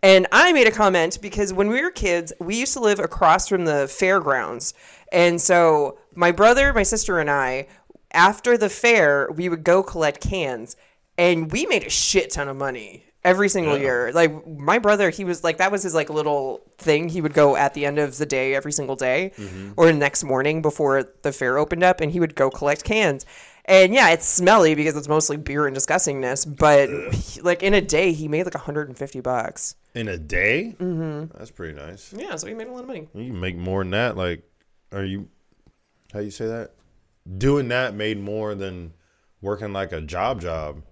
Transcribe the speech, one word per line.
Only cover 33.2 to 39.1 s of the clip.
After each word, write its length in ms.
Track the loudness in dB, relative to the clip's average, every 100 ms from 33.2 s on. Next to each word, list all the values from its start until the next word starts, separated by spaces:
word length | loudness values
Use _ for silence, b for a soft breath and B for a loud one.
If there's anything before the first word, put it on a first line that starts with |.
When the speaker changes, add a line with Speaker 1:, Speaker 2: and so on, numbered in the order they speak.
| -12
Speaker 2:
can 100 | -8
make 160 | -8 -8
more 240 | -6 -4
than 100 | -4
that. 240 | -4 -4 -4
Like, 280 | -6 -8 _ _ _ _ _
are 100 | -10
you, 240 | -8 -8 -12 _ _ _ _ _ _ _ _
how 60 | -12
you 120 | -10
say 160 | -8 -8
that? 280 | -8 -12 _ _ _ _ _ -16 -2
Doing 300 | 0 0 0
that 260 | -2 -4
made 280 | -4 -4 -4
more 340 | -6 -6 -6 -6
than 380 | -8 -10 -14 -18 _